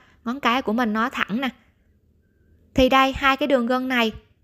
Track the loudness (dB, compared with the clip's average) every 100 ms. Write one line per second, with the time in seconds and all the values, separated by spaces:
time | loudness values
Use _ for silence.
0 | _ _ -10 -4 0 0 0 -2 -2 -2
1 | -2 -4 -4 -4 -4 -8 _ _ _ _
2 | _ _ _ _ _ _ _ 2 4 4
3 | 2 0 0 0 2 0 0 -2 -2 0
4 | -2 -4 -16 _